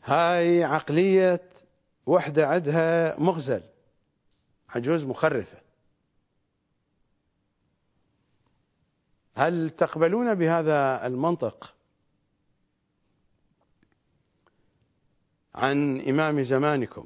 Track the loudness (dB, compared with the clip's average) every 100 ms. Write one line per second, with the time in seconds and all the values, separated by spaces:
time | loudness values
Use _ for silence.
0 | 0 2 2 2 2 2 2 -2 0 0
1 | 4 4 4 0 -4 -20 _ _ _ _
2 | 0 0 2 0 2 0 0 0 2 2
3 | 0 0 0 0 -4 -6 -6 _ _ _
4 | _ _ _ _ _ _ _ -8 -4 -4
5 | -4 -2 -2 -2 -8 -16 _ _ _ _
6 | _ _ _ _ _ _ _ _ _ _
7 | _ _ _ _ _ _ _ _ _ _
8 | _ _ _ _ _ _ _ _ _ _
9 | _ _ _ -2 -2 0 -4 -2 -4 0
10 | 0 0 -2 0 2 0 2 0 0 -2
11 | -4 -2 -2 -2 -4 -8 -20 _ _ _
12 | _ _ _ _ _ _ _ _ _ _
13 | _ _ _ _ _ _ _ _ _ _
14 | _ _ _ _ _ _ _ _ _ _
15 | _ _ _ _ _ -4 -2 0 0 -2
16 | -2 0 0 0 0 0 0 0 -4 -10